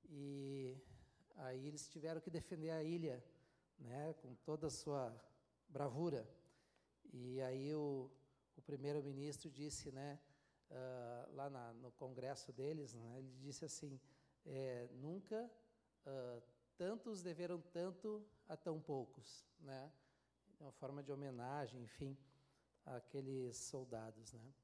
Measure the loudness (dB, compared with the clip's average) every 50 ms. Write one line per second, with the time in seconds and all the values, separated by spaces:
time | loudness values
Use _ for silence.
0 | -14 -10 -6 -4 -2 0 0 0 0 2 2 2 0 0 -2 -4 -8 -12 -14 -14
1 | -16 -20 -20 -20 -20 _ -8 -4 -2 0 0 0 0 -2 -2 -2 -6 -6 -6 -2
2 | 0 2 2 2 0 2 0 0 2 2 0 2 4 4 6 6 6 6 6 6
3 | 6 4 4 2 -2 -10 -18 -20 -20 -20 -20 -20 _ _ _ -10 -6 -2 0 2
4 | 2 2 0 -2 -6 -10 -10 -4 2 2 2 4 4 4 2 2 2 4 6 6
5 | 6 4 2 -4 -12 -16 -20 -20 _ _ _ _ _ -4 2 4 4 6 6 6
6 | 6 6 6 4 2 0 -8 -16 -20 -20 -20 -20 -20 _ _ -20 _ _ _ _
7 | _ -8 -6 -4 -2 0 2 4 4 4 4 2 4 4 4 4 4 4 4 2
8 | 0 -2 -6 -16 -20 -20 _ _ _ _ _ -12 -4 -2 -2 2 4 4 4 4
9 | 4 2 0 0 0 0 0 -2 -4 -8 -4 -2 -2 -2 -2 -2 -4 -4 -4 -2
10 | -2 -2 -2 -4 -8 -16 -20 -20 -20 -20 _ _ _ _ -6 -4 -2 -2 -2 -2
11 | -2 -2 -4 -4 -6 -6 -4 -2 -2 -2 -2 -4 -6 -6 -8 -8 -10 -12 -8 -6
12 | -6 -4 -2 0 0 0 0 -2 -4 -8 -4 0 2 2 2 2 -2 -4 -4 -6
13 | -6 -4 -4 -6 -6 -8 -8 -6 -6 -6 -4 -2 -2 -2 -2 -2 -4 -4 -4 -6
14 | -10 -16 -20 -20 -20 -20 -20 _ _ -4 0 2 2 2 2 0 -2 -4 -6 -6
15 | -4 -2 -2 -2 -2 0 0 0 0 -2 -6 -14 -20 -20 _ _ _ _ _ _
16 | _ -4 -2 -2 -2 -2 -4 -6 -8 -12 -20 _ _ _ _ 0 0 0 0 0
17 | -2 -4 -4 -2 -2 -4 -2 0 0 0 0 0 -2 -4 0 0 0 0 0 -2
18 | -2 -2 -2 -2 -4 -10 -18 -20 -8 -8 -8 -2 0 0 0 0 2 2 2 2
19 | 2 -2 -6 -14 -12 -12 -14 -14 -14 -18 -20 -14 -10 -6 -6 -6 -6 -8 -10 -16
20 | -20 -20 -20 _ _ _ _ _ _ -20 -16 -12 -10 -10 -8 -4 -4 -2 -2 -2
21 | 0 0 0 0 0 -2 -2 0 0 0 2 2 2 0 -2 -6 -6 -8 -4 -2
22 | -2 -2 -2 -4 -10 -20 -20 -20 -20 -20 -20 -20 _ _ _ _ _ -4 -4 -4
23 | -4 -2 -4 -2 0 2 2 2 2 2 0 -2 -4 -2 -2 -2 -2 -2 -2 -2
24 | -2 -4 -8 -8 -10 -10 -10 -10 -12 -12 -16 -18